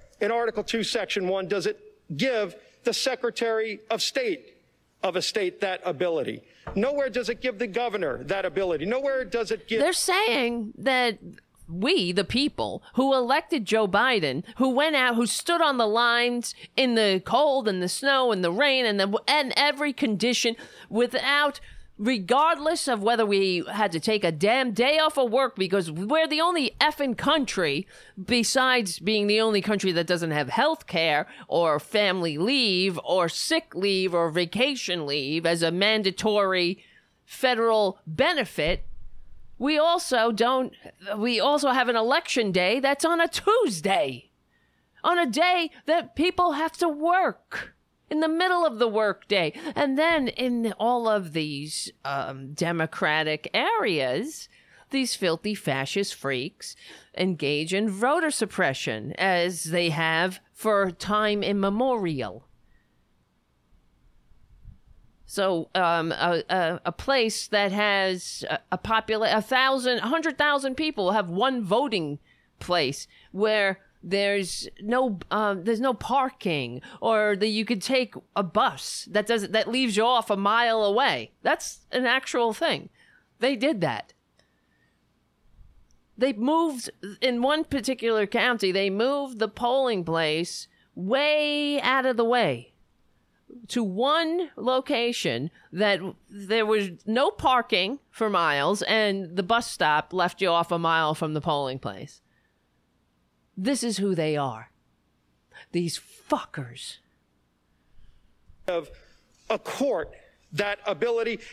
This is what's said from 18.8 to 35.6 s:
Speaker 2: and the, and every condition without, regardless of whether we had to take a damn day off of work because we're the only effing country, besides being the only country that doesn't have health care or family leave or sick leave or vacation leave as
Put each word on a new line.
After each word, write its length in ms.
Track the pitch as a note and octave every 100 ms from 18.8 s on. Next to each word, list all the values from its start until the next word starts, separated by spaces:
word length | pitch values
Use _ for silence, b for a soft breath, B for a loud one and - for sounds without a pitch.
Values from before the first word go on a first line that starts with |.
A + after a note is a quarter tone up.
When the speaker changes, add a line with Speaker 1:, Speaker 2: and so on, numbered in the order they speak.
| A#3
Speaker 2:
and 140 | G3+
the, 200 | G3 G#3 -
and 280 | D4 C4+ -
every 380 | C#4+ C#4 D4
condition 640 | B3+ C4 G3+ A#3 A#3 A#3 A3 B B B
without, 720 | G#3 A#3+ A#3+ C4 C#4+ D4 C#4+ B B B -
regardless 920 | G#3 B3+ F3 B3+ D#4 D#4 D4+ E4 -
of 120 | A3+
whether 240 | G3+ A#3 G#3+
we 380 | G3 G3 F3+ -
had 220 | G3 G#3
to 80 | E3
take 240 | F#3 G#3+ F3+
a 80 |
damn 400 | D#3 G3+ B3+ B3+
day 260 | G3+ B3 D#4
off 180 | D#4 D4+
of 140 | B3
work 240 | A#3+ C4 A3
because 340 | F#3+ G3 E3
we're 380 | D#3 G3+ D#4 D#4+
the 140 | D4+
only 340 | E4+ F4 C4 -
effing 360 | D4 D4 C#4 A3+
country, 720 | - D#4 B3 - E3 C#3 G3 B B -
besides 800 | F#3 A#3+ A3 C4 C4 B3 G3 -
being 280 | E3+ G#3+ G#3
the 120 | G#3+
only 220 | A3+ G#3
country 320 | F#3+ G#3 F#3+
that 140 | E3+ E3
doesn't 240 | F3 E3
have 180 | D3+ C#3
health 380 | - C#4+ D#4+ -
care 380 | E3+ E3 D3 D3+ B B
or 320 | D#3+ E3+ D3
family 580 | - G#3+ G#3 F#3 E3+ D3
leave 600 | G3 C#4 A#3 F3+ F#3+ E3+ -
or 240 | F#3 E3+
sick 440 | - - D#4+ D#4+ E3+
leave 380 | G3+ F#3+ F#3
or 160 | E3+ E3
vacation 760 | D#3+ F3 G3+ C4+ C4 - F3 D3
leave 400 | D3 C3+ D#3+ E3
as 180 | E3+